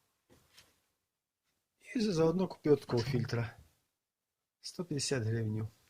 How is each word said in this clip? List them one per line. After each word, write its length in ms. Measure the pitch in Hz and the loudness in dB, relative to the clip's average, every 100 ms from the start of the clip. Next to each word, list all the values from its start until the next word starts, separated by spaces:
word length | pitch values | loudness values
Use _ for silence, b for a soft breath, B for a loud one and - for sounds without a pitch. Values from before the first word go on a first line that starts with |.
| _ _ _ - _ - - _ _ _ _ _ _ _ _ _ _ _ - | _ _ _ -20 _ -20 -20 _ _ _ _ _ _ _ _ _ _ _ -6
І 60 | 254 | -2
за-, 120 | 214 | 0
заодно 360 | 160 160 180 180 | 2 2 2 -2
купив 320 | - 151 143 | 0 4 4
такого 220 | - 120 | 4 -2
фільтра. 540 | 113 127 - 117 113 - - _ _ _ _ _ _ _ _ _ | 0 -2 0 -2 -4 -8 -20 _ _ _ _ _ _ _ _ _
Сто 240 | - - | -12 -10
п'ятдесят 380 | 170 143 - 135 | -6 -4 -2 0
гривень 460 | 110 117 110 107 110 - | 0 -2 -2 -4 -6 -10